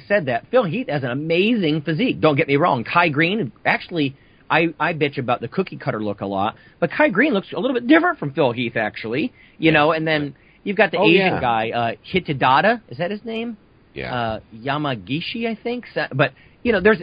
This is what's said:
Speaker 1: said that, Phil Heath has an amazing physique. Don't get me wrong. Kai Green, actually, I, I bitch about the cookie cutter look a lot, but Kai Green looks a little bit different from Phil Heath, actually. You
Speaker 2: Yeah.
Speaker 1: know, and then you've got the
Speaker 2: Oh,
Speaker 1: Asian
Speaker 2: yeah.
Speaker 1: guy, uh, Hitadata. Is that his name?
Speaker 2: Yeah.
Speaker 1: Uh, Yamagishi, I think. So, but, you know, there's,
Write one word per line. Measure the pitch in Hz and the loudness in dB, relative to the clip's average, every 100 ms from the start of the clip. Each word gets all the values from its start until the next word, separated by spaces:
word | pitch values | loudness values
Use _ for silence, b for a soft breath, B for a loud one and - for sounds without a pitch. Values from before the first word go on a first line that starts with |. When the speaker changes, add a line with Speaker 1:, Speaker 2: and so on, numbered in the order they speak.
| - | -2
Speaker 1:
said | 202 147 | -2 0
that, | - - | -4 0
Phil | 247 185 | 0 0
Heath | 202 254 | -2 -4
has | 143 | -4
an | 123 | -4
amazing | 131 160 170 208 240 160 156 | -4 0 2 2 2 0 0
physique. | 156 160 254 - | -2 -2 -2 2
Don't | 160 143 | 2 2
get | 143 | 2
me | 139 | 2
wrong. | 180 131 | 2 0
Kai | 110 170 175 | 0 2 2
Green, | 139 165 220 135 - - | 2 0 0 -4 -4 -2
actually, | 226 - 175 139 b b b - | -2 -4 -4 -4 b b b -2
I, | 151 170 - | 0 0 0
I | 156 | -4
bitch | 160 147 143 | 0 -2 -2
about | 120 123 | -2 -4
the | 117 | -2
cookie | - 190 135 | -4 -6 -6
cutter | 139 113 | -6 -4
look | 104 101 | -4 -6
a | 98 | -4
lot, | 98 107 b b b | -2 -2 b b b
but | 175 | -4
Kai | - 302 | 2 2
Green | 196 302 | 4 2
looks | 196 - | 0 -2
a | 156 | -4
little | 247 | -4
bit | 240 240 | -2 4
different | 320 349 330 | 4 4 -2
from | 147 | -4
Phil | 143 135 | 0 0
Heath, | 120 117 117 | 0 -4 -2
actually. | 107 - 110 131 240 b b b | -4 -6 -6 -4 -4 b b b
You | 160 | 4
Speaker 2:
Yeah. | |
Speaker 1:
know, | 156 151 | 6 4
and | 160 160 | 2 0
then | 151 143 - b b | -2 -2 -10 b b
you've | 196 196 | -4 2
got | 196 | 2
the | - | 4
Speaker 2:
Oh, | 160 | 4
Speaker 1:
Asian | 180 190 | 4 4
Speaker 2:
yeah. | 104 | 0
Speaker 1:
guy, | 123 113 113 | 0 0 0
uh, | 117 117 - - | -2 -2 -4 -6
Hitadata. | 185 - 135 135 139 196 233 - | -4 -4 0 4 6 4 0 -4
Is | 135 | -6
that | 175 | -6
his | 208 226 | -6 -8
name? | 226 240 220 _ _ _ | -8 -8 -12 _ _ _
Speaker 2:
Yeah. | 135 127 | -10 -6
Speaker 1:
Uh, | 123 113 110 - 110 | -4 -4 -6 -10 -10
Yamagishi, | 131 147 147 117 90 147 - 233 226 | -4 -2 -2 -4 -4 -6 -6 -6 -6
I | 220 | -6
think. | 233 240 - | -6 -8 -8
So, | 160 151 | -6 -4
but, | 139 147 b b b | 0 0 b b b
you | 240 | 0
know, | 202 | 4
there's, | 196 214 | 4 2